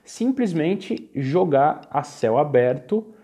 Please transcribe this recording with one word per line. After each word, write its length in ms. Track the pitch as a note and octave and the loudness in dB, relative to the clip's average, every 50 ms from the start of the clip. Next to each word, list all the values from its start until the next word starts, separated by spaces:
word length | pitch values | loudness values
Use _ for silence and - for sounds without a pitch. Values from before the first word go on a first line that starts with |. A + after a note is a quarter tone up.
| _ | _
simplesmente 1080 | - - - A3+ C4 C4 C#4 B3 G3 E3 E3 D3+ E3+ G3 G3+ - - A#3 - - - - | -16 -8 -4 -2 -2 0 0 -2 -2 -2 -2 0 -2 -2 -4 -4 -8 -8 -8 -10 -10 -8
jogar 640 | C#3 C3+ C3 C#3+ F3+ F#3+ E3+ C#3 C3+ C#3 D#3 D3+ - - - | -6 -4 -2 0 0 2 2 4 4 4 2 0 -2 -8 -4
a 140 | - C#3+ C#3 | -4 -4 -4
céu 340 | - - - - A2+ A2+ | -4 -8 -2 0 2 2
aberto 680 | C3+ D3+ D3 C3+ B2+ A#2+ B2 C3 C#3 - - G#3 A3 A3 - - - | 2 2 2 4 4 4 4 0 -2 -4 -4 -4 -4 -4 -6 -18 -20